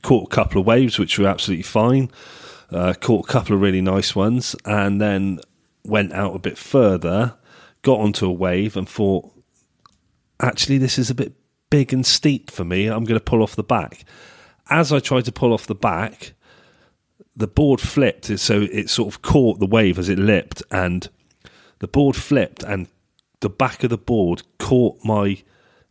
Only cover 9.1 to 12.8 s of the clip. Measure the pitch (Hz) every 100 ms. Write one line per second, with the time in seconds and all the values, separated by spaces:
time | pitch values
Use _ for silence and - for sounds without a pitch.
9.1 | 92 - _ _ _ _ _ _ _ _
10.1 | _ _ - 123 - - 135 131 - 123
11.1 | 127 - - _ _ _ 147 120 131 127
12.1 | - 151 135 - - 87 92